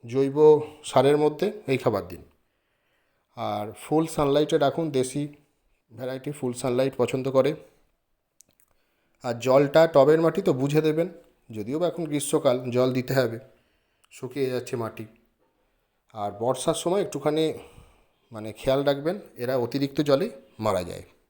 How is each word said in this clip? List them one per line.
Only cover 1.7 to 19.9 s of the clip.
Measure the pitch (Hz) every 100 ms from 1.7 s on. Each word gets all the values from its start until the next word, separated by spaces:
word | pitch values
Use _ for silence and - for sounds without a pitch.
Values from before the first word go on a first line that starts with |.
এই | 131
খাবার | 127 101 87
দিন। | 85 - _ _ _ _ _ _ _ _ _ _ -
আর | 110 104 107 107
ফুল | - 151 160
সানলাইটে | - 143 143 151 160 139
রাখুন, | 135 165 135
দেশি | 127 147 147 - _ _ _ _ _
ভ্যারাইটি | 107 127 131 143 147
ফুল | 127 120
সানলাইট | 135 120 131 -
পছন্দ | 120 131 131 127
করে। | 131 156 - _ _ _ _ _ _ _ _ _ _ _ _ _ _ _
আর | 127 117 123
জলটা, | 131 143 156 165
টবের | 147 135 160
মাটি | 165 160 185
তো | 131
বুঝে | 139 151 156
দেবেন, | 156 175 - _ _ _ 110
যদিও | 104 147
বা | 175
এখন | - 156
গ্রীষ্মকাল, | 147 - 156 139 127 127 120
জল | 127 127
দিতে | 123 135
হবে, | 120 113 - _ _ _ _ _ _ -
শুকিয়ে | 127 143 131
যাচ্ছে | 123 120 120
মাটি। | 113 - 110 _ _ _ _ _ _ _ _ _ _
আর | 110 101 101
বর্ষার | 117 131 - 156
সময় | 170 196
একটুখানি, | 165 147 151 156 160 - - - - _ _ _ _
মানে, | 113 110 104
খেয়াল | - 135 143
রাখবেন, | 139 151 202 - -
এরা | 123 131
অতিরিক্ত | 120 139 139